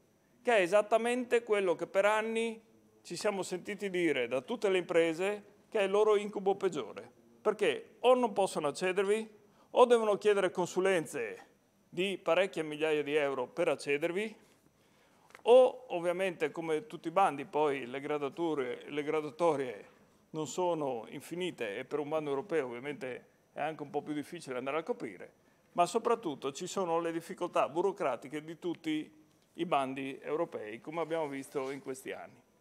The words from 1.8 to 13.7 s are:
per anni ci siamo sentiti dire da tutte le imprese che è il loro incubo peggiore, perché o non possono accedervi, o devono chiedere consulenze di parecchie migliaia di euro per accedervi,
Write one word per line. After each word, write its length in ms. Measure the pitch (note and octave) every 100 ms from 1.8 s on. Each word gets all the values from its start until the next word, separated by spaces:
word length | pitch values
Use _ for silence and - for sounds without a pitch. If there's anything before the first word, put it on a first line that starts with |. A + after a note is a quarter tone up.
| E3+
per 180 | F#3+
anni 560 | G3+ G#3+ A3 A3+ A3+ A3 - _ _ _
ci 120 | -
siamo 280 | E3+ G#3 G3
sentiti 480 | - F3+ G3+ G3+ G3+
dire 360 | F3+ E3+ C#3 A#2+
da 140 | B2+
tutte 280 | C3 A#3 G#3
le 100 | F#3
imprese 640 | F3+ E3+ E3 D#3+ F#3+ G#3 - _ _
che 80 | A3
è 40 |
il 60 | G3
loro 240 | G3+ G#3+ G#3
incubo 400 | G#3 G#3 F#3+ G3
peggiore, 520 | F#3+ D3+ G2+ F#2+ A2+ - _ _
perché 540 | G#3+ G#3 F#3+ A#2+ - -
o 140 | A#3+
non 180 | B3+ A#3+
possono 340 | G3+ F#3+ F3+ D3+
accedervi, 760 | C3+ F#3 F#3 G3 A3 A3 - _ _ _
o 140 | -
devono 320 | B3 A#3+ G#3+ G3
chiedere 340 | G#3 G3 F#3
consulenze 960 | F#3 E3+ F#3 F#3+ F#3 D3+ C#3+ A2 F#2 - _ _ _ _
di 300 | D3+ G3 G3
parecchie 440 | - E3 F#3+ F3
migliaia 400 | D#3 D3+ D#3 D3+
di 100 | C#3+
euro 320 | D3+ C#3+ C3 B2
per 220 | -
accedervi, 680 | E3+